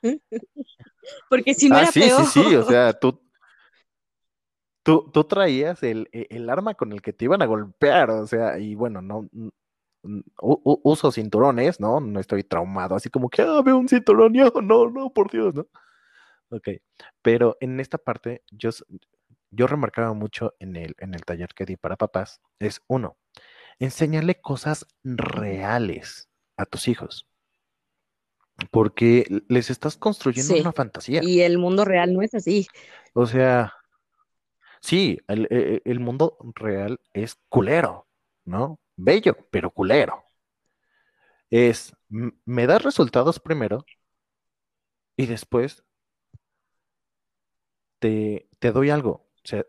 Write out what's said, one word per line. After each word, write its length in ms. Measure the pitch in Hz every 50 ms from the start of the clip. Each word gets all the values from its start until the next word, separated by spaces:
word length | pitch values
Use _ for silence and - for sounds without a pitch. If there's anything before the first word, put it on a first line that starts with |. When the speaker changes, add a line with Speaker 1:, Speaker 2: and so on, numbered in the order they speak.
| -
Speaker 1:
<laughs> 400 | 226 285 302 _ - 220 226 - _ - 294 262 _ _ _ - _ _ _ - 539 571 - _ -
Porque 240 | 262 262 247 277 262
si 140 | - 285 277
no 80 | 262
Speaker 2:
Ah, 80 | 285 320
Speaker 1:
era 60 | 339
Speaker 2:
sí, 180 | - 240 226 240
sí, 160 | 247 269 -
sí, 300 | 277 - 294 - - 170
o 80 | 123 107
Speaker 1:
peor. 20 |
Speaker 2:
sea, 280 | - 123 123 123 117 110
tú, 260 | - - 127 131 _ _ _ _ _ _ _ _ _ _ _ _ _ _ _ _ _ _ _ _ _ _ _ _ _ _ _ _ _ _ _ _ _ -
tú, 260 | 160 160 151 151 143
tú 120 | - 151 151
traías 580 | - 202 196 196 165 131 131 147 165 175 - -
el, 260 | 120 110 110 110 -
e-, 160 | - 117 113 -
el 180 | 107 120 117 117
arma 240 | 131 175 202 220 196
con 160 | - - 107
el 100 | 104 101
que 120 | - 110 -
te 120 | - 113
iban 160 | 131 185 202
a 40 | 156
golpear, 640 | 113 110 107 104 98 - - 147 143 131 175 143 113
o 160 | 110 110 107
sea, 320 | 107 120 113 113 104 65 90
y 160 | 107 107 104
bueno, 260 | 104 120 120 107 95
no, 260 | 92 95 104 110 107 - -
n-, 180 | 110 113 104 _ _ _ _ _ _ _ _ _ _ -
n-, 200 | 98 104 101 - _ _ -
u-, 200 | - 113 151 - -
u-, 180 | 143 143 - -
uso 280 | 143 156 - - 143
cinturones, 680 | - 117 107 104 - 107 131 143 127 120 127 170 175 -
¿no? 200 | 101 110 120 156
No 200 | 143 107 101 98
estoy 240 | 90 - 107 98 -
traumado, 520 | - - 165 175 185 98 - - - -
así 140 | - - -
como 200 | - - - 123
que, 120 | - - 214
"Ah, 180 | 330 311 302 262
veo 120 | 262 262
un 120 | 254 254 262
cinturón", 460 | 262 247 247 - 202 220 226 226 226
y, 60 | 254
"Oh, 200 | 269 240 233 240
no, 280 | 214 190 220 233 233 240
no, 220 | 240 269 269 254 -
por 180 | 220 196 202
Dios", 220 | - 226 220 190 147
¿no? 120 | 143 165 _ _ _ _ _ _ _ _ _ _ _ _ _ _ _ _ -
Ok, 180 | 117 107 - 107 95 - _ _ _ _ - - _ _
pero 360 | - 113 117 120 120 113 - -
en 180 | 131 127 131 131
esta 180 | 135 - -
parte, 460 | 156 - - 113 - - 117 123 - _ _
yo 180 | 104 104 - 113
s-, 140 | 113 - - _ 92 92 _ _ _ _ _ _ _ _ _ _
yo 160 | - 113 123
remarcaba 460 | 127 151 147 131 104 - - 117 113 107
mucho 400 | 107 107 107 - - 117 107 _ -
en 160 | 95 95 90
el, 200 | 82 85 78 76 -
en 140 | 95 95 90
el 100 | 80 -
taller 240 | - 87 85 87 - -
que 100 | - 190
di 120 | - 92
para 180 | - - 80 95
papás, 440 | - 110 - - 92 95 - - _ _ _ _ -
es 220 | 104 104 - - _
uno, 300 | - 127 131 110 80 - _ _ _ _ - _ _ _ _ - - _ -
enséñale 640 | 131 135 - - 165 147 156 156 156 175 180 _
cosas 460 | - - 139 - - 151 151 - - _ _ _ -
reales 1300 | 131 123 113 113 - - - 107 101 98 95 98 101 117 123 113 92 87 92 - - - - - _ _ _ _ _ -
a 80 | - 98
tus 220 | - - 107 - 123
hijos, 380 | 117 - - - - - - _ _ _ _ _ _ _ _ _ _ _ _ _ _ _ _ _ _ _ _ _ _ _ _ _ _ - - -
porque 540 | - 110 110 107 - - 117 117 117 123 117 -
l-, 140 | 95 101 - -
les 200 | 123 123 117 -
estás 280 | 127 - - 151 -
construyendo 560 | - - 214 208 - - 135 120 127 135 151 185
Speaker 1:
Sí, 20 |
Speaker 2:
una 180 | 156 156 175 -
fantasía. 500 | - 131 107 - - - - 135 165 165
Speaker 1:
y 180 | 180 180 175
el 160 | 175 175 175
mundo 280 | 180 175 180 185 196 208
real 280 | 196 185 175 175 175 185
no 80 | 185
es 120 | 208 220 -
así. 340 | 214 180 165 196 202 190 - _ - - - - - _ _ -
Speaker 2:
O 120 | 117 123
sea, 480 | 113 120 131 131 127 123 123 113 101 - _ _ _ _ _ _ _ _ _ _ _ _ _ _ _ _ _ _ _ _ _
sí, 360 | - - 160 185 196 127 - - _
el, 180 | - 104 107 110 -
e-, 260 | 120 123 - 71 110
e-, 140 | - - -
el 80 | 123 120
mundo 380 | 123 120 123 139 160 160 - _ - 117 -
real 440 | - 110 110 98 98 98 107 127 - _ _ -
es 220 | 101 110 113 - _ _ -
culero, 580 | - 127 98 107 147 170 147 - - - _ _ _ _ _ _ _ _ -
¿no? 340 | 87 90 104 127 156 156 _ _ _ -
Bello, 400 | - 90 120 170 220 220 - - - _ -
pero 200 | - 95 82 90
culero. 520 | - - 95 95 117 147 123 - - - _ _ _ _ _ _ _ _ _ _ _ _ _ _ _ _ _ _ _ _ _ _ _ _ _ -
Es, 420 | 113 117 123 120 113 - - - _ _ _ -
m-, 240 | 104 110 120 120 - _ -
me 200 | 113 123 123 120
das 140 | 131 175 226 -
resultados 560 | 277 - - 156 117 - 120 131 160 165 -
primero 460 | - - 165 147 113 101 104 127 - _ _ _ _ _ _ _ _ _ _ _ _ _ _ _ _ _ _ _ _ _ _ _ _ _ -
y 80 | - 135
después 560 | 117 117 104 - - - 117 123 143 - _ _ _ _ _ _ _ _ _ _ _ _ - _ _ _ _ _ _ _ _ _ _ _ _ _ _ _ _ _ _ _ _ _ _ _ _ _ _ _ _ _ _ _ -
te, 500 | - 110 110 107 107 107 104 - _ _ _ -
te 120 | - 120
doy 180 | 107 127 139 143
algo, 380 | 147 147 131 107 - - _ _ _ _ -
sea, 220 | - - 101 -